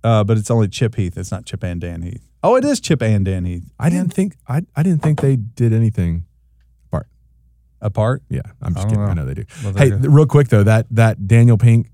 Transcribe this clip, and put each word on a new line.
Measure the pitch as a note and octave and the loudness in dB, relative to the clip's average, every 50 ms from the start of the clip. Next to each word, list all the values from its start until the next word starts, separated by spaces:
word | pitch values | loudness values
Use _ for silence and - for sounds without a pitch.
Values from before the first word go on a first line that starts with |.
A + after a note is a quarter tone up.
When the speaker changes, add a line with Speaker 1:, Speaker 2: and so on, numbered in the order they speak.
Speaker 1:
Uh, | - A#2 A2+ G#2+ G#2 | 2 2 2 2 2
but | G2+ A2+ A2 | 2 0 0
it's | G#2 - | 0 0
only | A#2+ A2+ G#2+ F#2+ | 0 0 0 -2
Chip | - - B2 G#2+ - | -2 -2 -4 -2 -2
Heath. | - F#2+ F2 - F#2 | -4 -6 -4 -6 -8
It's | F2+ - | -10 -10
not | F#2+ F2+ - | -10 -12 -10
Chip | - - F#2+ | -12 -12 -8
and | - F2+ F2 F2 | -8 -6 -6 -6
Dan | F2 F2 E2+ E2 | -8 -10 -10 -10
Heath. | E2+ F2 - - _ _ _ _ | -10 -12 -12 -14 _ _ _ _
Oh, | - F#3 A#3+ | 0 2 2
it | C4 B3 | 2 0
is | D4 C#4 - | -2 -4 -4
Chip | - - E3 B2 | -2 -2 -2 0
and | A#2 A2 A2 G2+ F#2+ | 0 0 0 0 0
Dan | F#2+ F#2+ F#2 F2+ | -2 -2 -4 -4
Heath. | F2 F2 F2 F2 - _ _ | -6 -8 -8 -12 -16 _ _
Speaker 2:
I | A#2 E3 | -2 -2
didn't | E3+ F3+ A#3 | 0 0 -2
Speaker 1:
Man. | E3+ | -4
Speaker 2:
think, | - - F#3+ G3+ - _ _ - | -2 -4 -4 -4 -6 _ _ -6
I, | B2+ D3+ G3 _ _ | -6 -6 -6 _ _
I | C#3 | -2
didn't | D#3+ F#3+ F3 D3+ | 0 0 0 0
think | - D#3 D3+ - | 0 0 0 2
they | - C#3 C3+ | 2 0 0
did | B2 G#2 A2+ - - A#2+ A#2 A2 | 0 -4 -8 -4 -2 0 2 2
anything | A2+ A#2 A2 G#2+ - F2 E2+ E2 E2+ F2 _ _ _ _ _ _ _ _ _ _ _ _ _ | 2 0 0 0 -2 -2 -2 -2 -6 -8 _ _ _ _ _ _ _ _ _ _ _ _ _
apart. | - D2+ - _ _ _ _ _ _ _ _ _ _ _ _ _ _ _ | -8 -8 -8 _ _ _ _ _ _ _ _ _ _ _ _ _ _ _
Speaker 1:
Apart? | - G#2+ F#2+ - G#2+ A2+ C3 C3 _ _ | -8 -6 -2 -2 -2 -2 -2 -4 _ _
Speaker 2:
Yeah, | B2 - - - - _ | -8 -8 -8 -12 -18 _
I'm | - - E2+ | -6 -6 -4
just | - F#2+ | -4 -2
Speaker 1:
I | G#2+ | -2
don't | A2 G#2 | -2 -2
Speaker 2:
kidding. | G#2 G2+ | 0 -2
I | F2+ | -2
Speaker 1:
know. | E2 C#2+ | -4 -4
Speaker 2:
know | B1+ | -6
they | C2+ | -8
do. | C2 - _ - D#3+ | -10 -12 _ -14 -10
Speaker 1:
Well, | B2+ G2+ F#2 | -8 -6 0
Speaker 2:
Hey, | G2+ | 2
Speaker 1:
there | C#3 C3 | 2 2
you | G#2 | 2
go. | G2 C3 | 0 2
Speaker 2:
th-, | C#3+ | 4
real | D3 D3 D#3 | 6 6 4
quick | C3 - D3 C#3+ - | 6 4 2 4 4
though, | - G#2 G2+ | 4 4 4
that, | G#2+ A2 A2 A2+ - | 4 4 2 0 0
that | A2+ A2 A2+ A2+ - - G2 F#2+ | 0 2 2 2 2 -2 -2 2
Daniel | A#2 A#2 A#2 A#2+ A#2 G2 | 4 6 6 6 4 4
Pink | A#2 A#2 A#2 A#2 - - | 4 4 4 4 0 -4